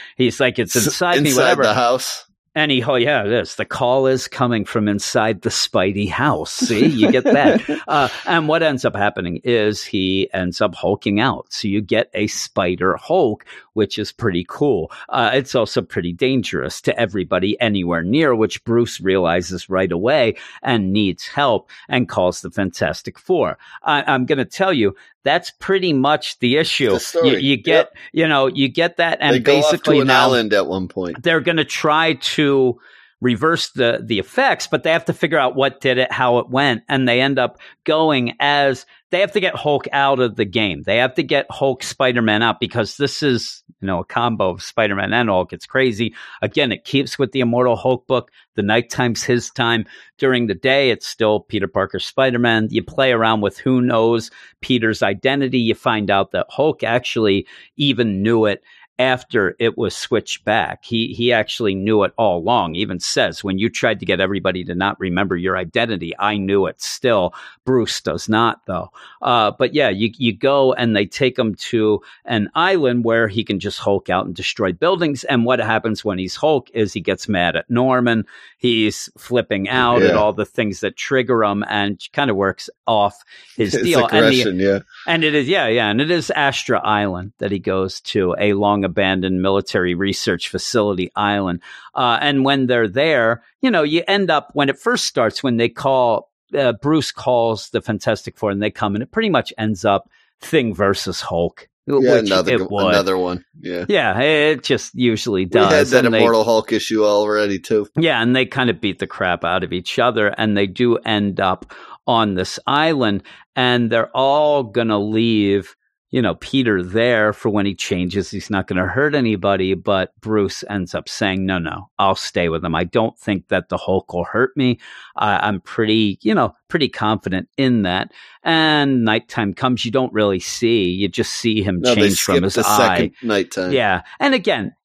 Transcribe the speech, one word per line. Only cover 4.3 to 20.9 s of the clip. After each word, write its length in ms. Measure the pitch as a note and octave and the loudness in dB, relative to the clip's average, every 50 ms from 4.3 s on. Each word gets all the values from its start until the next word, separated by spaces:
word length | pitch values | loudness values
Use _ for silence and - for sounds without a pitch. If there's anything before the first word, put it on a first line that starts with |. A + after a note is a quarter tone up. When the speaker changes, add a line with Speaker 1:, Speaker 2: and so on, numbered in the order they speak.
| - - C3 A#2+ A#2 A2 G2 | -2 -2 0 0 2 0 -2
Speaker 1:
from 220 | - - A#2+ G#2+ | -2 -2 0 0
inside 560 | G#2+ G2+ G2+ - - - B2 G#2+ A2+ A2+ - - | 2 0 -2 -2 -2 0 0 0 0 -2 -2 -4
the 60 | A2 | -4
Spidey 580 | - - - - - A2 F#2 G2 G2 G2+ G#2 F#2 | -2 -2 -4 0 0 0 0 0 0 -2 -4 -4
house. 440 | D#2+ - C3 D3 A2 D#2 D#2+ - - | -2 0 0 0 0 -2 -4 -8 -6
See, 340 | - B3+ - A#2 - - | -4 -2 0 2 4 4
you 240 | E3 D3 A#2 - D4 - | 4 4 4 4 4 4
get 120 | B2+ - | 4 4
that. 380 | C#4 - C#3+ C#3+ D#4 F3+ - - | 4 2 4 4 4 2 2 0
Speaker 2:
<laughs> 140 | - - - - | -4 -8 -8 -4
Speaker 1:
Uh, 220 | - D3+ D3 C3+ A2+ - - - | -2 0 0 0 0 -2 -6 -4
and 220 | - - E3+ D#3 D3+ | 0 0 0 2 2
what 140 | D#3+ E3 E3 | 2 2 2
ends 220 | D#3 C#3 B2 - | 2 0 0 -2
up 100 | A#2 G2+ | -2 -2
happening 440 | G2+ G2+ G#2 - G2+ F2+ F2 E2+ - - | 0 0 0 0 -2 -6 -6 -6 -4 -2
is 400 | B2 A#2+ A2+ G#2+ G#2+ G#2 - - | 0 2 2 2 0 0 -2 -8
he 420 | - - G2+ F#2+ F#2 F#2+ F#2+ F#2+ - - | -4 -2 0 0 2 2 0 -2 -2 -2
ends 300 | F#2+ F2+ F2+ F2 - A2 | -4 -4 -2 -2 0 0
up 120 | G#2 F2 | 0 -2
hulking 460 | - - F2+ G#2 - - G#2+ G2+ G#2 | -2 -2 -2 -2 0 0 0 0 2
out. 260 | A#2+ C3+ G2 - - - | 2 0 -2 -4 -8 -12
So 180 | - - - G#2 | -12 -6 -4 -2
you 140 | G2 G#2+ G#2 | -2 -2 -2
get 260 | F2 A2 G#2+ - - - | 0 0 0 0 -2 -2
a 140 | - G#2 G2+ | -4 -4 -4
Spider 680 | - - - - - G#2 F#2+ F2+ F#2 F2 F#2 F#2+ E2 | -4 -8 -10 -6 -4 -2 -2 -2 -2 0 0 0 0
Hulk, 480 | - - - D#3+ F#3+ D#3 A2+ G#2+ - - - - - - _ - | -2 -2 0 0 2 2 2 0 -4 -10 -20 -20 -20 -20 _ -2
which 240 | G#2+ G#2 - - G#2+ | -2 -2 -2 -2 -6
is 120 | G#2 - | -8 -8
pretty 360 | - - A#2+ G#2+ F2+ F2 F2+ - | -8 -4 -2 -2 0 -2 -4 -4
cool. 420 | - - D3+ C#3+ A#2 F2+ D#2 - - - - - | -4 -2 0 0 0 0 -2 -6 -10 -16 -10 -6
Uh, 220 | - B2+ A#2 A2 A#2+ | -2 0 0 2 0
it's 200 | C#3 C3 - - | 0 -2 0 0
also 280 | B2+ A2 - - C3 F#2+ | 0 0 0 -2 -4 -4
pretty 320 | - - G#2 E2+ F2+ F2 | -4 -6 -4 -4 -4 -4
dangerous 640 | - C3 C3 C3+ B2+ G#2 - - D2 C2 C#2+ - - - | -2 0 0 0 0 -2 -2 -4 -4 -6 -6 -8 -6 -4
to 160 | C#3+ - - | -4 0 0
everybody 600 | A#2 F#2+ F#2+ G2+ F2+ - G2 F2+ F#2 G#2 G#2+ - | -2 -2 -2 -4 -4 -2 -2 0 0 0 0 0
anywhere 420 | B2 A2 G#2 G2 F2 E2+ F2 E2 E2 | 0 0 0 0 0 0 -2 -2 0
near, 320 | F2+ A#2 D#3 D#3+ C#3+ B2 | 0 0 2 2 2 2
which 300 | A2 A2 G2+ - - - | 2 0 0 -2 -6 -4
Bruce 380 | A#2 A#2 A#2+ A#2+ A2+ - - F#2 | 0 0 2 0 0 -4 -6 -2
realizes 680 | F#2+ F#2 F#2+ F2+ E2 E2+ F#2 F2 E2 F#2 F2 - - | 0 2 2 2 2 0 0 -2 -4 -8 -10 -8 -4
right 240 | F#2+ F#2 F#2+ F2+ E2+ | -2 0 0 0 -2
away 440 | E2+ G2 A#2+ D3 D3+ C#3 A#2 - - - - - - - | -2 0 0 2 2 2 2 0 -4 -8 -20 -18 -8 -4
and 320 | C3+ B2 A2+ G2 F#2+ | -2 0 0 0 0